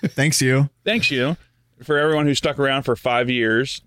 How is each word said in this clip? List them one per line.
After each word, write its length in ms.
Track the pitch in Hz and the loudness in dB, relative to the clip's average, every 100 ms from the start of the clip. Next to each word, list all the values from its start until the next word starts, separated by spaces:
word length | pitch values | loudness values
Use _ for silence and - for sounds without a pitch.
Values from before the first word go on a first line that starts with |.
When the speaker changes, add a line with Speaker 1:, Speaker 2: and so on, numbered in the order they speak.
Speaker 1:
you. 60 | 175 | -6
Speaker 2:
Thanks 340 | - 147 - | 0 0 2
you. 280 | 131 131 143 - | 2 2 0 -2
Speaker 1:
Thanks 260 | 196 220 - | -4 -2 -2
you 280 | 135 131 170 _ _ _ _ | -2 -2 -4 _ _ _ _
for 140 | 120 147 | -2 0
everyone 300 | 151 156 147 | 2 2 2
who 80 | |
stuck 240 | 131 151 127 | 0 -2 0
around 240 | 139 135 | 0 0
for 120 | 127 | -2
five 360 | 117 131 120 123 | -2 0 0 0
years 500 | 123 113 113 135 - | 0 2 0 0 -8